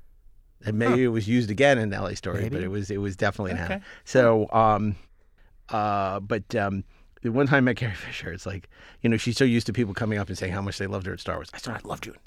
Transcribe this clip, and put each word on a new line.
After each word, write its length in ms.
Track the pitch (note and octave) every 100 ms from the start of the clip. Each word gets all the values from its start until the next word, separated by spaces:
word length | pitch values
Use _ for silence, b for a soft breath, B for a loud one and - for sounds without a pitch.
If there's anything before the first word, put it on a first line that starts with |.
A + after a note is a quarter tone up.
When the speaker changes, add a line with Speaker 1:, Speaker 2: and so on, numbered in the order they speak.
| - - - - - _
Speaker 1:
And 140 | A2 G#2+
maybe 140 | B2
Speaker 2:
Huh. 60 | B2
Speaker 1:
it 80 | B2
was 180 | A2+ G2+
used 220 | B2 G#2
again 260 | F#2 C#3+ C3
in 140 | G#2+
L 140 | G2 F#2+
A 80 |
Story, 280 | F#2 F#2 F2+
Speaker 3:
Maybe. 120 | - F2+
Speaker 1:
but 60 |
it 60 | F#2
was, 200 | G#2 G2
it 60 | G2+
was 180 | G2+ F2+
definitely 340 | G2+ G2+ F#2+
in 40 | E2+
Speaker 2:
Okay. 80 | E2+
Speaker 1:
Hannah. 160 | G3 B B
So, 440 | - C3 A#2 A2+ G#2
um, 420 | A2 A2 G#2 G#2+ F#2+ b _ _ _ - - -
uh, 500 | A2 G#2 G2+ G2 G2
but, 340 | G#2 A2 -
um, 300 | A#2 G2+ G2 - _ - _
the 100 | A#2
one 160 | A#2+ C#3
time 80 | C#3+
I 40 |
met 140 | B2+ A2
Carrie 160 | G#2+
Fisher, 360 | F#2 - - -
it's 140 | E2+ F#2
like, 220 | F#2+ - B B B
you 100 | A#2+
know, 60 | A2
she's 200 | B2 A2+
so 80 |
used 220 | C3+ A#2 A2
to 60 |
people 200 | G#2+ G#2
coming 260 | F#2 A2 G#2
up 80 | F#2+
and 100 | F#2
saying 140 | F#2
how 100 | F#2+
much 160 | G2 -
they 80 | G2
loved 200 | G2+ F#2
her 60 |
at 60 | F2+
Star 160 | -
Wars. 140 | E2 -
"I 60 | -
said, 160 | B2+
I 140 | A2 -
loved 180 | - -
you 60 |
in 60 | -